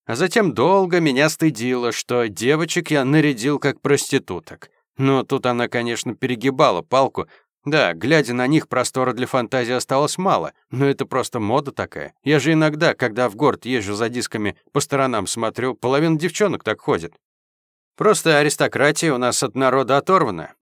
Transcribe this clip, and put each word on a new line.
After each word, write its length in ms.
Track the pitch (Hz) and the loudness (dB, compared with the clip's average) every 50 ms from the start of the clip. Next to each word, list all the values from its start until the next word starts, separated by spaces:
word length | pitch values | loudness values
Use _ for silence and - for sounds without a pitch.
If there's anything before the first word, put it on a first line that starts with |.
| _ | _
А 120 | - 113 120 | -8 -4 -2
затем 360 | 170 180 - 240 208 170 117 | -2 0 2 2 2 2 2
долго 460 | 98 120 165 190 196 190 180 170 175 | 2 2 4 4 2 2 2 2 2
меня 300 | 165 151 127 127 147 156 | 2 2 2 2 2 2
стыдила, 640 | 156 - 165 160 143 107 117 123 127 123 120 117 110 | 2 2 0 0 0 0 -2 -2 -2 0 -2 -2 -4
что 340 | - - - 123 123 120 113 | -4 -6 -2 0 0 0 0
девочек 640 | 101 82 110 123 147 156 170 160 - 175 160 - | -2 -2 0 2 2 2 0 -2 -2 -4 -2 0
я 140 | 151 143 131 | 0 0 2
нарядил 520 | 131 143 156 147 151 139 110 107 139 147 135 | 2 4 4 4 2 0 0 -2 -2 -2 0
как 220 | - 143 - - | 0 -2 -4 -2
проституток. 920 | _ 139 143 139 - - - 131 - - 92 85 - - - - - - _ _ _ _ _ - | _ 0 2 2 2 0 -2 -2 -2 -2 -8 -10 -10 -14 -20 -20 -20 -20 _ _ _ _ _ -2
Но 260 | 135 135 135 131 113 | 0 2 2 2 0
тут 220 | - 143 131 - | 0 -2 -2 0
она, 240 | 123 123 120 120 117 | 0 0 0 -2 -2
конечно, 440 | - 123 117 120 120 107 - 131 110 | -2 -4 -4 -2 -4 -6 -6 -8 -8
перегибала 680 | - - 123 127 110 110 135 131 131 151 131 101 87 | -6 -4 -6 -4 -2 -2 -2 2 4 4 4 4 0
палку. 460 | 80 - - 131 139 120 - - 78 - _ _ _ _ _ _ _ | -2 0 2 2 2 2 0 -4 -8 -8 _ _ _ _ _ _ _
Да, 300 | 147 147 156 127 90 85 | -2 0 2 2 2 0
глядя 400 | 82 98 123 160 156 139 110 120 | -2 0 2 2 2 2 0 -2
на 140 | 123 127 127 | -2 0 2
них, 200 | 151 156 - - | 2 0 0 0
простора 460 | - 127 120 - - 135 131 123 120 | -2 -2 -2 -2 -2 -2 -2 -2 -2
для 140 | 110 127 117 | -4 -4 -2
фантазии 440 | - 131 120 104 - 131 123 113 | -2 -2 -2 0 -2 -2 -2 -2
осталось 460 | 123 123 - - 135 135 147 147 - - | -2 -4 -2 -2 0 0 0 -2 -2 -2
мало, 340 | 185 196 160 98 80 71 - _ _ _ | 0 0 0 0 -2 -4 -10 _ _ _
но 160 | - 123 139 | -4 0 0
это 200 | 139 135 - 127 | 0 0 -2 -4
просто 340 | - - 127 117 - - 123 | -4 -4 -4 -4 -4 -4 -4
мода 320 | 107 101 117 147 143 135 | -2 0 0 -2 -2 -4
такая. 420 | - - 98 87 - 82 73 73 - _ _ | -6 -8 -8 -8 -8 -12 -14 -14 -16 _ _
Я 160 | 139 151 147 | 0 0 2
же 100 | 123 156 | 2 2
иногда, 420 | 165 156 156 156 151 151 170 156 107 | 2 2 2 2 0 0 0 0 0
когда 340 | - 127 123 107 113 127 120 | 0 -2 -4 -2 -2 -2 -2
в 80 | 98 107 | -2 0
город 280 | 147 135 104 92 - | 0 0 0 -2 -4
езжу 280 | 113 131 123 101 95 104 | -4 -4 -4 -2 -4 -4
за 160 | 101 117 113 | -4 -4 -4
дисками, 480 | 120 123 110 - - 113 104 101 - - _ _ _ | -4 -4 -6 -6 -6 -4 -4 -4 -6 -6 _ _ _
по 80 | 156 | -4
сторонам 440 | - - - 139 135 131 123 107 95 | -4 -2 -2 -2 0 0 -2 -2 -4
смотрю, 480 | - - 117 113 110 104 - 117 131 120 | -4 -6 -4 -4 -6 -4 -4 -4 -4 -4
половина 460 | - - 123 135 143 160 165 160 151 | -4 -2 0 0 2 2 2 0 0
девчонок 460 | 156 185 - - 214 196 131 85 - | -2 -4 -2 0 0 0 -2 -2 -4
так 160 | - 107 - | -4 -4 -4
ходит. 320 | - - 131 90 80 82 - _ _ _ _ _ _ _ _ _ _ _ _ _ _ _ _ | -2 -2 -2 -2 -2 -6 -14 _ _ _ _ _ _ _ _ _ _ _ _ _ _ _ _
Просто 440 | - - 208 202 160 - 175 156 143 | -2 2 2 2 2 4 4 4 4
аристократия 760 | 147 151 - - 147 120 - 113 127 147 156 - - 165 139 | 4 2 2 0 -2 -2 2 2 2 2 2 2 0 0 0
у 40 | 123 | 0
нас 240 | 123 123 117 - | 0 0 0 0
от 140 | - 131 - | -2 -4 -2
народа 400 | 127 135 131 123 139 131 113 135 | 0 2 2 2 2 2 2 2
оторвана. 580 | 139 - - 190 185 160 120 95 82 76 - - _ _ _ | 0 2 2 2 2 2 0 -2 -6 -10 -12 -16 _ _ _